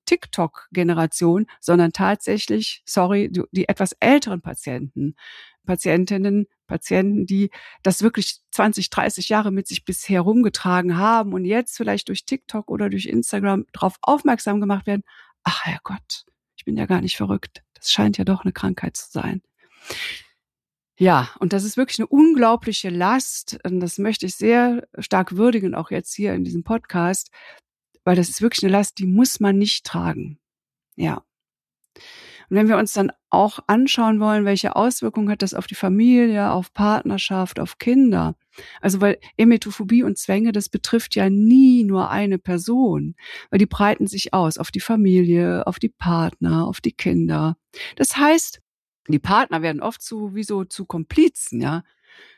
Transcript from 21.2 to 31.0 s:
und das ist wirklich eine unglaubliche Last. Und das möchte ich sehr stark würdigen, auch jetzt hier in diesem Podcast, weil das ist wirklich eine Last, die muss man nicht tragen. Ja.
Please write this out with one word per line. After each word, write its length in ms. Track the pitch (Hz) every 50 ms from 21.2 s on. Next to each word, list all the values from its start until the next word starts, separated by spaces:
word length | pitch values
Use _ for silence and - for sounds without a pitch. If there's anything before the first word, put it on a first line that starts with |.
| 123 - - -
und 120 | 190 170
das 120 | 202 196 196
ist 140 | 214 -
wirklich 200 | 247 262 - -
eine 80 | - 226
unglaubliche 840 | - 277 277 311 330 311 254 233 226 233 233 - 226 202 - - 190
Last. 680 | 175 175 180 196 240 262 - - - - - - - - -
Und 160 | 175 180 180
das 180 | 175 175 -
möchte 300 | - 202 220 214 - -
ich 80 | 185 -
sehr 520 | - 202 226 233 240 240 247 240 240 - _ - -
stark 360 | 208 - 208 185 185 - 180
würdigen, 380 | 185 226 247 226 214 190 180 -
auch 160 | 160 160 -
jetzt 240 | 185 175 - - -
hier 220 | - 208 196 185
in 80 | 180 180
diesem 200 | 175 170 170 175
Podcast, 680 | - 226 233 - - - 175 170 180 190 - - - _ - - - - _ _ _ _ _ _ _ _ _ _
weil 120 | 185 180
das 140 | 180 170 -
ist 140 | - - 208
wirklich 200 | 233 - - 196
eine 80 | 190
Last, 280 | 196 202 202 - - -
die 80 | 190
muss 320 | 180 185 214 262 254 - -
man 180 | 208 196 196
nicht 260 | 196 208 208 - - -
tragen. 540 | - - 170 175 170 156 - - 147 147 - _ _ _ _ _ _ _ _ _ _ _
Ja. 280 | -